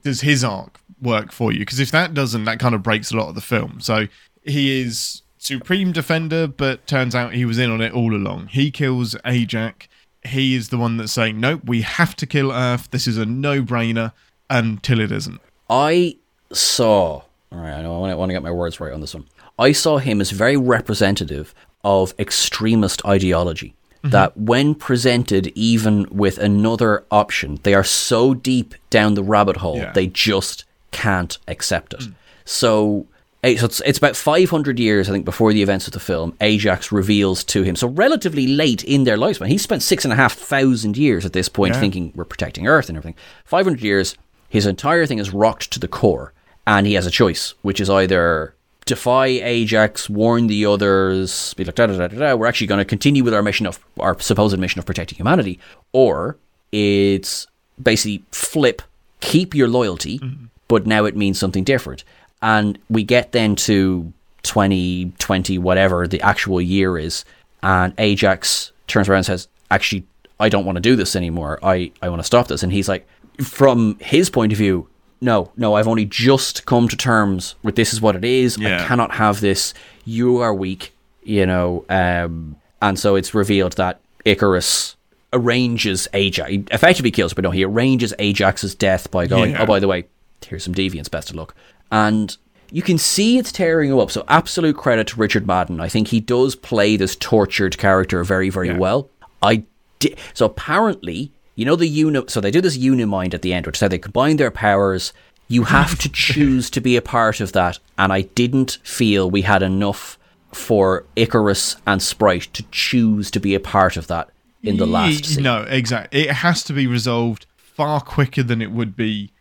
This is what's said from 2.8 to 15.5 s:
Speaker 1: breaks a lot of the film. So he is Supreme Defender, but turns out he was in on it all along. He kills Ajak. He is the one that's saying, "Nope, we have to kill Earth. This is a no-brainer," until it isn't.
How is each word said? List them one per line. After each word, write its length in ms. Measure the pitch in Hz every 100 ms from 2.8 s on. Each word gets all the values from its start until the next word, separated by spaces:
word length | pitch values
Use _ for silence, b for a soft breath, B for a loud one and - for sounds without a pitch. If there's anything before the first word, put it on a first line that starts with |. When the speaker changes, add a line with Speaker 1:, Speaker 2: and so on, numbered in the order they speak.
Speaker 1:
breaks 280 | 98 110 104
a 40 | 113
lot 140 | 90
of 60 | 92
the 60 |
film. 380 | - 117 113 123
So 280 | 117 110 107 b b b
he 380 | - 143 139 135
is 400 | 127 110 - - _ _
Supreme 540 | - 135 - 185 190
Defender, 540 | 165 143 160 160 160 160
but 400 | 131 135 131 -
turns 260 | 139 127
out 200 | 123 120
he 120 | 117 123
was 140 | 113
in 100 | 123
on 100 | 113
it 120 | 113
all 200 | 123 117 107
along. 320 | 98 98 98
He 200 | 135 147
kills 420 | 135 143 127 117 -
Ajak. 640 | 120 123 113 113 113 - - b b _ 120
He 300 | 131 135 127
is 140 | 110
the 80 | 123
one 180 | 117 113
that's 140 | 110
saying, 280 | - 110 110
"Nope, 220 | 123 160 120
we 160 | 120
have 340 | 110 - 170 -
to 100 | 139
kill 260 | 147 135
Earth. 360 | 127 127 123 -
This 160 | 127 127
is 100 | 110
a 80 | 110
no-brainer," 880 | 123 143 139 120 120 117 113 113 - _ _ _
until 500 | 127 113 107 - 120
it 100 | 107
isn't. 280 | 101 95 90 _